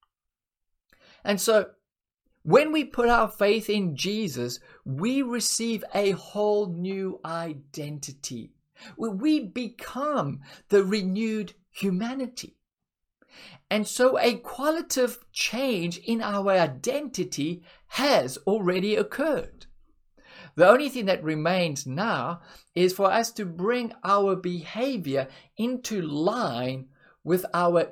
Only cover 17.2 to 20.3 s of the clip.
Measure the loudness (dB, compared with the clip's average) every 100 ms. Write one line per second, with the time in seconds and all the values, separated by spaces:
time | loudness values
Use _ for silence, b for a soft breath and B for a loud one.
17.2 | -6 -4 -4 -6 B B B -2 2 4
18.2 | 2 -2 0 2 2 0 0 0 -2 -2
19.2 | -2 -2 -4 -14 -20 -20 _ _ _ _
20.2 | B